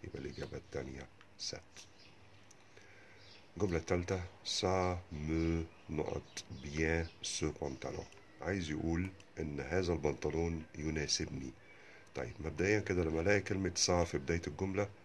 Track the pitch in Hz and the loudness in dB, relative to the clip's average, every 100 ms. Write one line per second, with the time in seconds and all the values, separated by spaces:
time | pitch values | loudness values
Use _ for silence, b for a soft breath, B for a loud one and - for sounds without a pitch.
0 | - - 67 65 71 67 - 71 65 67 | -8 -8 -8 -8 -8 -8 -6 -6 -6 -8
1 | 65 - - - - - - - - - | -12 -18 -20 -10 -8 -8 -12 -20 -20 -20
2 | - - - - - - - B B B | -20 -20 -20 -20 -20 -20 -20 B B B
3 | B B B B B - 98 82 - 90 | B B B B B -2 2 2 2 0
4 | 87 95 87 - - - 95 92 90 87 | 2 -2 -4 -10 -4 0 2 4 4 0
5 | - 76 76 82 82 82 82 - - 78 | -4 -6 0 2 4 2 -2 -10 -6 -2
6 | - - - - - 67 76 73 80 82 | -2 -4 -6 -14 -12 -10 -6 0 4 4
7 | 80 - - - 78 - 71 65 67 - | 0 -6 -6 -2 -2 -2 -6 -4 -6 -6
8 | 90 - - - 76 98 80 76 82 82 | -10 -16 -20 -8 -2 -2 -2 -2 2 2
9 | 92 - - - 78 71 67 87 87 82 | 0 -6 -16 -6 -4 -4 0 2 4 2
10 | 73 69 76 76 85 82 78 - 76 78 | 2 0 0 2 0 -2 -6 -6 -2 -2
11 | 73 - 78 69 65 - B B B B | 0 0 0 -4 -8 -12 B B B B
12 | B 67 69 - 78 73 92 104 101 90 | B -6 -6 -6 -6 2 4 4 4 2
13 | 80 80 87 101 98 95 95 - - 87 | 4 4 6 4 4 0 0 2 4 6
14 | 82 73 69 85 - 76 95 95 101 - | 4 0 0 0 0 -4 -2 0 -2 -4